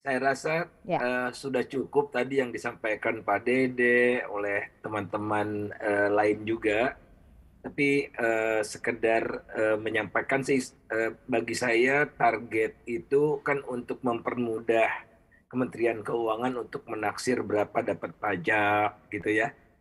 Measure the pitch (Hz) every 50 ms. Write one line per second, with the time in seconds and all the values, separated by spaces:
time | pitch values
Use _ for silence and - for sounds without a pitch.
0 | _ 139 135 127 127 139 135 131 - 156 156 165 175 175 _ _ _ - 175 147
1 | 120 123 127 127 127 127 123 - - 139 127 123 117 - - 135 113 - - 143
2 | 143 - - 123 123 123 135 135 131 120 117 107 - 120 117 95 - 113 107 104
3 | - 113 113 110 101 - 101 101 - 120 123 131 131 127 127 123 123 120 120 123
4 | 123 123 123 123 - - 101 101 101 101 101 101 - - _ _ _ 110 107 104
5 | 101 101 - 104 104 107 107 104 104 107 107 104 104 104 - - 104 104 101 101
6 | 101 101 104 104 107 107 107 107 107 107 113 113 - 107 104 107 120 135 - -
7 | - - - - - - - - - - - - _ - - - 143 139 139 143
8 | 139 - _ - 117 117 113 113 110 110 110 110 104 104 - - - 120 117 113
9 | - 113 113 113 110 - - - - - - 107 110 110 110 107 110 110 107 110
10 | 107 90 - 113 107 - - 135 135 135 143 131 123 - - _ _ _ 113 110
11 | 113 113 113 - - - 127 113 113 117 117 113 123 127 117 117 120 131 135 143
12 | 147 139 - - 123 117 113 107 120 113 104 110 110 107 - - _ - 120 113
13 | 113 _ 139 139 147 151 147 139 - - 143 139 - - 127 120 123 - 127 117
14 | - 127 117 113 113 - - 123 123 117 110 110 117 113 117 113 110 - - -
15 | - - - _ _ _ _ _ _ _ - 127 127 113 - 107 117 117 113 110
16 | 101 98 117 117 117 113 110 110 120 127 127 123 110 - - 110 - - 110 107
17 | 107 104 101 - - - 127 120 107 98 104 104 101 98 - 117 120 107 98 -
18 | - 98 87 _ - 107 101 90 85 98 107 107 104 101 104 104 104 104 - -
19 | - - - 104 104 107 107 107 110 117 - - _ _ _ _